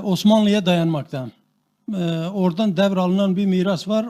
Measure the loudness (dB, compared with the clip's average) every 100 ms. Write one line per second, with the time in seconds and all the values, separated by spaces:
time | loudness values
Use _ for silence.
0 | -2 0 4 4 4 2 2 0 0 -2
1 | -6 -10 -10 -14 _ _ _ _ -10 -6
2 | -4 -4 -6 0 0 0 -2 2 2 2
3 | 0 2 0 0 0 0 0 -2 -2 -4